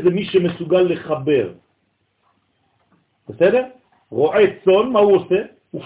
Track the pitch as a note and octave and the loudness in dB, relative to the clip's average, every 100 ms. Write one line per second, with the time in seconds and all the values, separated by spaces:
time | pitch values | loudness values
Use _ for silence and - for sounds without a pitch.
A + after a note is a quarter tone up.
0 | E3+ F3+ G3+ F#3+ F3 - D#3+ F#3 F#3 E3+ | 2 -2 -2 -2 -2 -4 -2 0 0 -2
1 | - D3 C3+ C#3+ F#2+ - _ _ _ _ | -6 -6 -2 -2 -2 -8 _ _ _ _
2 | _ _ _ _ _ _ _ _ _ _ | _ _ _ _ _ _ _ _ _ _
3 | _ _ - G#2+ F#3 A#3+ C4 - _ _ | _ _ -20 0 2 2 -2 -12 _ _
4 | _ A2+ D#3 G#3 G3 - F#3 F#3+ B3+ A3+ | _ -2 0 2 0 0 2 2 2 2
5 | G#3 F#3+ - F#3 - _ _ - | 4 2 2 -4 -4 _ _ -16